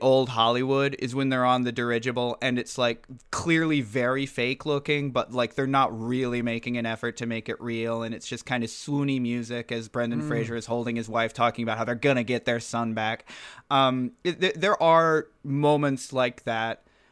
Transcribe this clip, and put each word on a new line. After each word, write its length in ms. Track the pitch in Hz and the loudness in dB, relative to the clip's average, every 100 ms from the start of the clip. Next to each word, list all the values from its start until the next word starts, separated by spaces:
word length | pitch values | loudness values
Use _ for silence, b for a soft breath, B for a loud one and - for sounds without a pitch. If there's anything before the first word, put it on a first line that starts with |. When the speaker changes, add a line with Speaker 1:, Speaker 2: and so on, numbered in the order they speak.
Speaker 1:
old 260 | 131 131 127 | 4 4 4
Hollywood 640 | 120 113 123 131 135 139 139 | 4 4 4 2 2 0 -2
is 160 | 127 | -4
when 160 | 127 135 | -2 0
they're 160 | 131 127 | 2 4
on 160 | 127 | 4
the 100 | 123 | 2
dirigible, 640 | 117 120 117 123 120 123 120 | -2 0 0 -2 -2 -2 -2
and 160 | 131 123 | -2 -2
it's, 180 | - - | -4 -2
like, 300 | 120 117 - 123 - | -2 -2 -10 -20 -10
clearly 500 | - 170 165 160 151 | -6 2 2 4 0
very 460 | 110 123 123 135 135 | 0 0 0 0 -4
fake 400 | - 123 139 151 | -2 -2 -2 -2
looking, 460 | 143 143 147 143 | -2 0 -2 0
but, 200 | 123 110 | -2 -2
like, 220 | 123 117 | -2 -2
they're 120 | - 135 | 0 0
not 320 | 135 131 113 | 2 2 0
really 440 | 113 127 127 120 | -2 0 0 0
making 340 | 117 117 120 120 | -2 -4 -4 -4
an 80 | |
effort 320 | 113 113 120 113 | -2 -2 -4 -4
to 80 | |
make 240 | 117 113 110 | -6 -6 -6
it 100 | - | -8
real, 440 | 117 117 113 117 | -4 -4 -2 -2
and 120 | 113 | -4
it's 120 | 113 - | -8 -10
just 160 | 120 | -12
kind 180 | - 123 | -4 -4
of 60 | 113 | -4
swoony 500 | - - 143 139 135 | -8 -4 -2 0 0
music 540 | 120 120 117 120 120 | -2 -4 -4 -8 -6
as 160 | 117 110 | -8 -6
Brendan 320 | - 117 117 | -4 -2 -2
Speaker 2:
Mm. 80 | 151 | -2
Speaker 1:
Fraser 280 | 117 113 117 | -2 -2 -6
is 100 | 113 | -4
holding 280 | 117 117 | -4 -2
his 140 | 117 113 | -4 -2
wife, 240 | 113 113 | -2 -2
talking 300 | - 120 113 | 2 0 0
about 160 | 113 110 | -4 -2
how 60 | |
they're 100 | 113 | -2
gonna 280 | 120 143 131 | 0 2 2
get 220 | 113 123 | 2 -2
their 160 | 123 117 | 0 -2
son 320 | - 117 113 | -2 -4 -2
back. 320 | 110 110 113 - B B B _ | -2 -2 -4 -8 B B B _
Um, 420 | 139 135 127 123 - | 4 4 2 -4 -4
it, 180 | 175 151 | -4 0
th-, 120 | 185 160 | -2 2
there 240 | 190 196 | 2 4
are 460 | 165 165 165 156 - _ | 6 6 6 2 0 _
moments 680 | 147 139 147 147 147 135 - | -4 2 4 4 2 -2 -4
like 320 | 131 123 123 | 0 0 0
that, 380 | - 113 113 - b b b | -4 -2 -2 -6 b b b